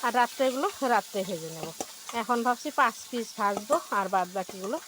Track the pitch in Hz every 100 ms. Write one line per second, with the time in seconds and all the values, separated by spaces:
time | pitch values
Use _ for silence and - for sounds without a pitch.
0 | 240 240 240 - 262 254 370 - 269 233
1 | - 202 190 175 160 160 160 - - -
2 | - 233 226 240 233 240 302 285 254 -
3 | - 247 220 - 202 202 208 311 - 208
4 | 190 190 180 190 185 190 190 302